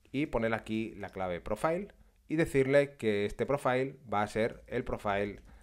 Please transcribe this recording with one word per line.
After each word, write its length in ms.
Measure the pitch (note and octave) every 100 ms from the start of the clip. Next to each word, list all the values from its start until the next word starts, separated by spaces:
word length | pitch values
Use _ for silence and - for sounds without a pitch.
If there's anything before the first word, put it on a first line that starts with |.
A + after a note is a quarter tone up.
| _
y 160 | C3 D3+
poner 280 | B2 A2+
aquí 400 | A2+ - A2 A2
la 160 | F#2+ F#2+
clave 320 | F#2+ F#2 F2
profile 460 | - G#2+ D#3+ F3 G3+ - - _ -
y 100 | D#3
decirle 600 | D#3+ C#3 C3 C#3+ C#3 -
que 300 | A2 G2+ G#2
este 180 | -
profile 540 | A#2 C#3 C3+ B2+ C#3 D3 -
va 120 | G#2
a 40 | G#2+
ser 380 | A2 A#2 - -
el 160 | A#2+
profile 600 | A#2+ A#2 G#2+ G2+ G2+ F#2+ - -